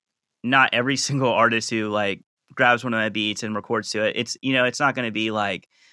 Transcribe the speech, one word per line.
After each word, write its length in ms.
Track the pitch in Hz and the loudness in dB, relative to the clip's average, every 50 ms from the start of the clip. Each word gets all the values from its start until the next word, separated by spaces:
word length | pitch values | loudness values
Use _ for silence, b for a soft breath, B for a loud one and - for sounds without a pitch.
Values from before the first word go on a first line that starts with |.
| _ _ _ _ _ _ _ _ | _ _ _ _ _ _ _ _
not 280 | - 120 135 135 131 - | -4 2 4 4 4 4
every 240 | - 120 123 131 139 | 2 0 0 0 -2
<laughs> 20 | 135 | -2
single 340 | - - 143 135 135 120 | -2 -2 -2 0 2 2
artist 380 | 104 101 117 117 117 113 110 - | 4 4 4 4 4 0 -2 -2
who, 180 | 117 110 107 107 | -2 -2 -2 0
like, 340 | 104 104 104 101 95 85 _ _ _ _ _ _ - | -2 0 0 -2 -4 -6 _ _ _ _ _ _ -2
grabs 300 | - 131 123 120 117 123 | 2 4 4 4 4 0
one 100 | 123 117 | -2 -2
of 40 | 110 | -2
my 100 | 107 110 | -2 -2
beats 320 | 98 110 107 107 104 - | -2 -2 -4 -4 -4 -4
and 120 | - 107 110 | -6 -6 -6
records 360 | 104 104 - 117 110 104 - | -6 -4 -2 -4 -4 -2 -4
to 140 | - 107 107 | -4 -2 -2
it, 120 | 104 - | 0 0
it's, 200 | - 120 - - - | -2 -6 -6 -8 -6
you 100 | - 135 | -4 0
know, 120 | 135 127 123 | 2 2 2
it's 160 | 123 - - | 2 0 0
not 140 | 147 139 120 | 0 0 0
gonna 160 | 131 123 113 | 0 -4 -4
be, 180 | 104 113 110 110 | -4 -4 -4 -2
like, 380 | 107 107 104 101 95 85 - _ b b b b | -2 -2 -2 -2 -4 -6 -10 _ b b b b